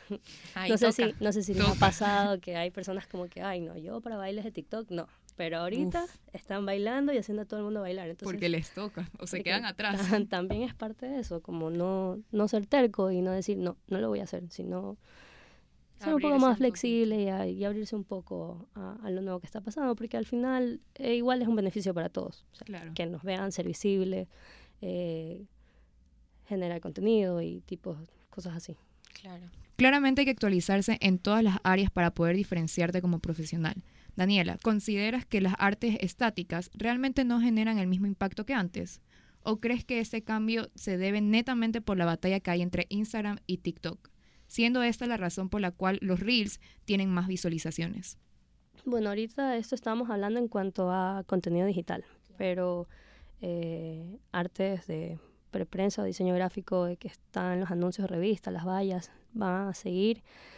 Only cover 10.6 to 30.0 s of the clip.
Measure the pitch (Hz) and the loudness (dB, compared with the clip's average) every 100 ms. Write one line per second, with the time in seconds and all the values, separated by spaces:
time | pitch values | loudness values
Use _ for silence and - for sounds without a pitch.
10.6 | 247 - 220 220 254 277 220 170 165 170 | -4 -6 -10 -8 -6 -6 -4 -8 -6 -4
11.6 | 160 170 180 190 190 196 - 214 214 214 | -2 0 0 0 -2 -4 -4 0 2 0
12.6 | 202 285 240 202 190 185 185 185 185 196 | 2 4 4 4 2 2 2 0 -2 -2
13.6 | 180 - - 190 220 202 196 180 175 - | -2 -4 -4 -2 0 -2 -4 -8 -10 -10
14.6 | 180 180 196 208 - - - - - - | -6 -6 -8 -12 -18 -20 -20 -20 -20 -20
15.6 | _ _ _ - 214 302 294 277 262 226 | _ _ _ -8 0 2 4 6 6 6
16.6 | 254 185 247 233 226 214 196 190 190 185 | 2 2 0 2 2 2 0 0 -2 -2
17.6 | 202 208 208 214 190 190 - 180 165 175 | -2 -2 -4 -6 -6 -10 -8 -8 -8 -12
18.6 | - 208 185 226 214 185 190 180 180 220 | -16 -14 -12 -10 -6 -4 -4 -6 -8 -10
19.6 | 196 254 269 226 226 233 226 240 254 254 | -8 -2 -2 -2 -4 -4 -2 -2 0 2
20.6 | 247 - - - 262 240 240 254 233 220 | 0 -4 -12 -6 0 2 2 2 2 2
21.6 | 190 208 190 170 170 - 185 - - - | 2 0 -2 -2 -2 -4 -6 -10 -20 -20
22.6 | - 185 165 160 170 175 185 190 196 180 | -14 -12 -10 -6 -6 -6 -4 -4 -4 -4
23.6 | 175 165 208 196 185 185 185 - - - | -4 0 2 2 2 -2 -6 -14 -20 -20
24.6 | - - 190 180 175 160 160 175 202 - | -20 -12 -6 -4 -4 -6 -8 -12 -14 -20
25.6 | - - _ _ _ _ _ - - 196 | -20 -20 _ _ _ _ _ -20 -6 -2
26.6 | 175 170 170 170 202 226 185 175 165 180 | -2 -4 -6 -2 4 4 4 0 -2 -6
27.6 | - 175 185 151 165 _ _ - 175 165 | -10 -10 -8 -10 -12 _ _ -12 -10 -10
28.6 | 175 165 _ _ - - 196 175 175 - | -10 -16 _ _ -20 -20 -18 -16 -18 -20
29.6 | - - 254 285 | -14 6 8 8